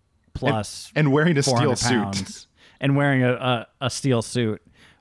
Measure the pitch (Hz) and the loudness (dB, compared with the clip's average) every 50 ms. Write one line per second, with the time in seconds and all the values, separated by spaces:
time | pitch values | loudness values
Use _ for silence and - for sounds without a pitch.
0 | _ _ _ _ _ _ - - 127 135 113 107 101 - - - - - - 147 | _ _ _ _ _ _ -12 -4 -2 -2 0 -2 -4 -6 -10 -14 -16 -6 -2 0
1 | 156 139 135 151 151 - 156 139 135 139 123 120 147 139 120 - - 120 123 110 | 2 2 2 4 4 2 2 2 2 2 2 2 2 2 0 0 0 0 0 0
2 | 101 98 98 98 95 - - - - _ _ _ - - _ _ 135 139 139 143 | 0 -2 -4 -6 -8 -8 -12 -18 -20 _ _ _ -20 -20 _ _ 0 2 2 2
3 | 143 143 135 131 127 123 123 104 131 127 123 113 - - _ _ 135 120 - - | 2 2 2 2 2 2 0 0 0 -2 -2 -2 -4 -10 _ _ -6 -6 -6 -2
4 | - 135 123 117 107 - - 127 117 110 107 - - _ _ _ - - _ _ | 0 0 0 0 0 -2 -2 -2 -2 -2 -2 -6 -10 _ _ _ -20 -20 _ _